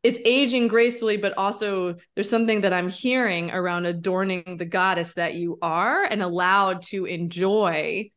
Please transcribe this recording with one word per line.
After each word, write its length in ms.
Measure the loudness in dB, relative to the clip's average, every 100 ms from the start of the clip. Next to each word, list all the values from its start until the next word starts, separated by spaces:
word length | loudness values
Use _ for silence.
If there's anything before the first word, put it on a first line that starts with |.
it's 180 | 2 2
aging 460 | 2 4 2 2 2
gracefully, 480 | 4 2 2 -2 0
but 200 | -2 0
also 580 | -2 -2 -4 -2 -4 -6 _
there's 140 | -6 0
something 320 | 0 2 2
that 120 | 2
I'm 160 | 0 -2
hearing 600 | -2 0 2 0 0 -4
around 340 | -4 -2 -2
adorning 680 | -2 -2 -2 0 0 -2 -6 -10
the 80 |
goddess 500 | -4 0 2 0 -4
that 200 | -4 -4
you 240 | -2 -4 -4
are 420 | -2 0 0 0
and 200 | 0 -2
allowed 580 | -2 0 4 4 4 0
to 220 | -6 -6
enjoy 1040 | -4 -4 -4 0 2 2 2 0 -2 -6 -8